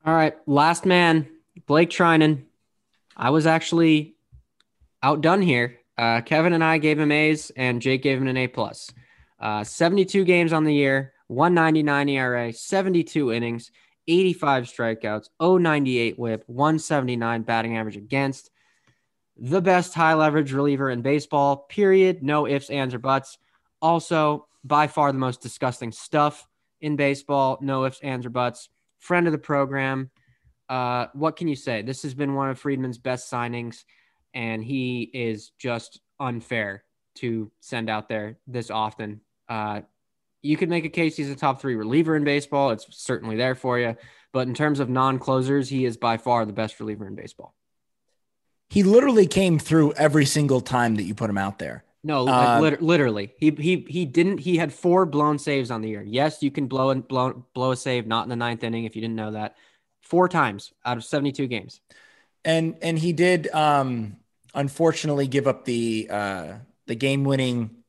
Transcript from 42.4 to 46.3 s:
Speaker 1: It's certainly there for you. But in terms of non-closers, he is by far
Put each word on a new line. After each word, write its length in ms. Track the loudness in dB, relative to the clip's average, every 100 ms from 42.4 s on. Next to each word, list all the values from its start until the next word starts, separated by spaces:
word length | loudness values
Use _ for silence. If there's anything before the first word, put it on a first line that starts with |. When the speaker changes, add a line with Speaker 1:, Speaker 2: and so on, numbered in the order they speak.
| -2 0 0
Speaker 1:
It's 160 | -2 -8
certainly 460 | -14 -6 -6 -4 -2
there 180 | -2
for 240 | -2 -2 -2
you. 180 | -2 -6 -14 -20 _
But 140 | -4 -4
in 80 |
terms 240 | 0 0 0
of 100 | 0
non-closers, 760 | 0 0 0 0 0 2 0 0
he 160 | -2
is 120 | -2 -2
by 200 | -2 -2
far 260 | 0